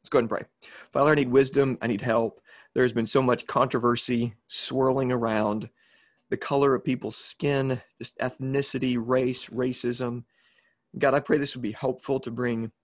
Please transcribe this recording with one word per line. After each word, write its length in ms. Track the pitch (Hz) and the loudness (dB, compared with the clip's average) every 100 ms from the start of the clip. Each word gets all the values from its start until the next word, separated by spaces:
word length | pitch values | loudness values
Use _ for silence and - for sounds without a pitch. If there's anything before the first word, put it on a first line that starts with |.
Let's 100 | - | 2
go 80 | - | 0
ahead 40 | |
and 60 | 117 | 2
pray. 400 | 107 - _ - - - | -4 -8 _ -20 -20 -6
Father, 200 | 131 143 | 2 4
I 20 | |
need 160 | 151 127 | 4 4
wisdom. 480 | 127 135 139 139 123 | 4 4 2 2 0
I 60 | 117 | -2
need 140 | 101 | -2
help. 400 | 123 113 113 - _ - _ | 0 0 0 -6 _ -20 _
There's 180 | - 127 | 2 2
been 140 | 117 110 | 2 0
so 160 | 135 | 2
much 240 | 127 120 - | 2 0 0
controversy 880 | 127 127 127 120 120 - 120 117 - _ | 0 2 2 2 2 0 -2 -2 -6 _
swirling 640 | - - 131 131 131 127 | -6 -4 0 2 2 0
around 580 | 127 113 110 107 110 107 _ _ _ _ _ _ | 0 0 0 0 -2 -6 _ _ _ _ _ _
the 80 | 131 | -6
color 380 | - 139 139 | 0 2 4
of 80 | 131 | 2
people's 340 | - 127 110 - | 0 -4 -4 -8
skin, 640 | - - 143 139 135 127 - _ | -10 -4 -2 0 0 -4 -8 _
just 180 | - - | -14 -6
ethnicity, 760 | 127 - 131 139 139 131 127 123 | -6 -4 -4 -2 -2 -2 0 -2
race, 460 | 113 127 127 127 - | 0 0 0 -4 -8
racism. 720 | 113 127 123 123 120 123 120 - _ _ _ _ _ _ - | -4 -2 -2 -4 -2 -4 -6 -12 _ _ _ _ _ _ -2
God, 160 | 139 | 2
I 60 | 139 | 2
pray 180 | - 151 | 2 0
this 160 | 139 | 0
would 80 | 131 | -4
be 80 | 113 | -6
helpful 480 | 110 131 127 - 135 | -4 -4 -4 -4 -4
to 140 | 127 | -4
bring 400 | 117 123 117 113 _ | -4 -2 -2 -6 _